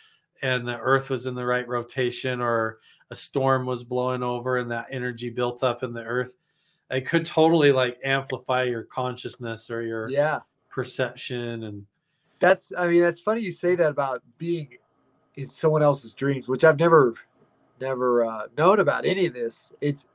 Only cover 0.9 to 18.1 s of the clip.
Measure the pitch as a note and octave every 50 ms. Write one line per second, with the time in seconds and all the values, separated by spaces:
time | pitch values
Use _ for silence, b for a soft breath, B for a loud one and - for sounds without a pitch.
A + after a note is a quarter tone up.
0.9 | C3+ C3 C3 - C3+ A#2 B2 C3 B2 B2 B2 B2 B2 B2 A#2+ A#2 B2 A#2+ A#2 -
1.9 | - C3+ B2+ A#2+ B2 - - C3 B2+ A#2+ B2 A#2+ A#2 A2+ A2 A2 A2 b b b
2.9 | b b b b B2 - - - - C3+ C3 C3+ C3 B2+ B2+ B2+ B2+ A#2+ A#2+ A#2+
3.9 | B2+ B2+ B2+ B2+ B2+ B2 B2+ B2 B2 B2 A#2+ B2+ B2+ B2+ A#2+ A#2+ A#2 A#2 A#2 -
4.9 | C3+ B2+ B2 B2 A#2+ A#2 A#2+ A#2+ A#2 B2 B2 B2 B2 - C3+ B2+ A#2+ - C3 A#2+
5.9 | A#2+ A#2 A2+ A#2 B2 B2+ B2 B2 - _ _ _ _ _ _ _ _ _ _ -
6.9 | C3 C3+ C3 - E3+ E3 E3 - - E3 D#3 E3 E3+ D#3+ D3 C#3+ C3 B2+ B2+ B2
7.9 | B2 - - C3+ C3+ C#3 C3+ - C3 A#2 - - B2+ B2+ B2+ B2+ A#2+ A2+ G#2+ -
8.9 | - C3+ B2+ B2+ A#2+ - - A#2 - - B2 A#2 A2+ G#2+ - - A#2 A#2 A#2 A2+
9.9 | A2+ A2+ A2 A#2 C3+ C#3 D3 D#3 D3 A#2+ - _ _ _ _ _ - C3+ B2 -
10.9 | - - B2+ A#2+ - - - - - A#2+ A#2+ A#2+ A#2 A2+ A2 G#2+ G#2 G2+ G2+ _
11.9 | _ _ _ _ _ _ _ _ _ - - - F#3+ - _ - G3 F3 F3+ E3+
12.9 | E3+ F3 F3 E3+ E3 - - G#3+ A3+ A#3 G#3+ F3+ - - F3+ F3 F3+ E3+ E3 D3+
13.9 | C#3 C#3+ C#3 C3+ B2+ B2 _ _ _ - E3 E3+ F3 D#3+ D3 - - - _ _
14.9 | _ _ _ _ _ _ _ _ - C#3+ C#3 - - - E3 D#3 D#3 D3+ D3 D3
15.9 | C#3+ C#3+ - A2+ - - C3+ C#3 C#3 C3 - A#2+ C3 A#2 D#3+ D#3+ D3 C#3 E3+ E3+
16.9 | E3 D#3 C3 A#2 A2 - - _ _ _ _ _ _ _ _ _ _ - B2+ C3
17.9 | C3 B2 B2+ B2